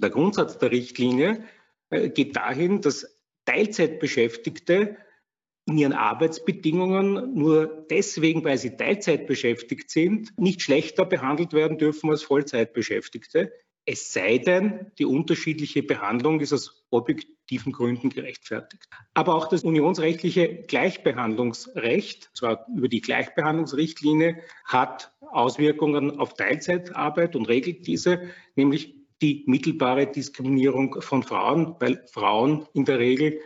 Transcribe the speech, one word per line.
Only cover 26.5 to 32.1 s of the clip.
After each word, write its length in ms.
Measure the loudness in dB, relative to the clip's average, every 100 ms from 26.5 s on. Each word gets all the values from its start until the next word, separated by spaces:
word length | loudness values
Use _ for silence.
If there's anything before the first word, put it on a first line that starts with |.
| -2 -2 -4 -4 -6 -2 0 0 0
und 100 | 0
regelt 400 | 2 0 -6 -4
diese, 420 | -2 0 0 -4 -18 -6 2
nämlich 400 | 2 2 -4 -16 _ _
die 220 | 0 2 0
mittelbare 600 | 2 0 0 2 2 0
Diskriminierung 920 | -2 -10 -6 -2 2 2 2 -2 -4
von 220 | -4 -2
Frauen, 540 | -2 -2 0 2 0 -2
weil 260 | -2 -2 -6